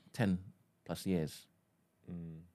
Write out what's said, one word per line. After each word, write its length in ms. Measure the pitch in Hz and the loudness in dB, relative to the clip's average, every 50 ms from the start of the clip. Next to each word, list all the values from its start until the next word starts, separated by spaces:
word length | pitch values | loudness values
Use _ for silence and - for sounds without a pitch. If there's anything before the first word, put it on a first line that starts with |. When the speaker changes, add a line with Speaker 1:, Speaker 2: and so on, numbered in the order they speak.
| - - - | -20 -10 0
Speaker 1:
ten 240 | - 120 98 92 90 92 107 - _ _ _ _ _ _ | 2 4 4 4 2 0 -6 -16 _ _ _ _ _ _
plus 200 | - 85 - - | -6 -6 -4 0
years. 420 | 98 95 87 78 73 - - - _ _ _ _ _ _ _ _ _ _ _ - - | 2 2 2 2 0 -4 -8 -16 _ _ _ _ _ _ _ _ _ _ _ -12 -10
Speaker 2:
Mm. 280 | 87 85 82 82 80 80 85 87 _ | -8 -8 -8 -8 -10 -12 -14 -18 _